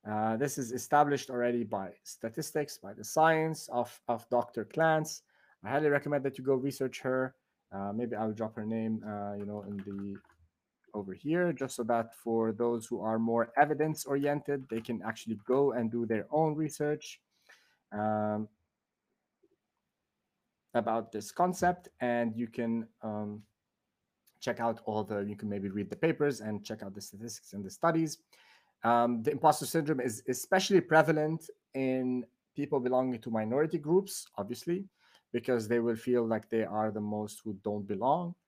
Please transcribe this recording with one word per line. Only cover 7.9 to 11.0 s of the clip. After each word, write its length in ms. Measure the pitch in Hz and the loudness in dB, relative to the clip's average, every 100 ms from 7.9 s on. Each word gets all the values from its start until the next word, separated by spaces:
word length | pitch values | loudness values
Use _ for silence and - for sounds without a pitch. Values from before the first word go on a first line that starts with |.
maybe 220 | 107 120 107 | -4 -4 -4
I'll 160 | 110 | -4
drop 240 | 104 110 113 | -2 -6 -6
her 100 | 107 | -4
name, 360 | 113 113 110 107 | -2 -2 -4 -4
uh, 280 | 104 101 | -8 -6
you 120 | 101 101 | -8 -8
know, 180 | 104 98 | -8 -8
in 100 | 101 | -10
the, 380 | 101 98 101 98 _ _ _ _ _ _ _ | -8 -10 -12 -14 _ _ _ _ _ _ _
over 200 | 107 | -10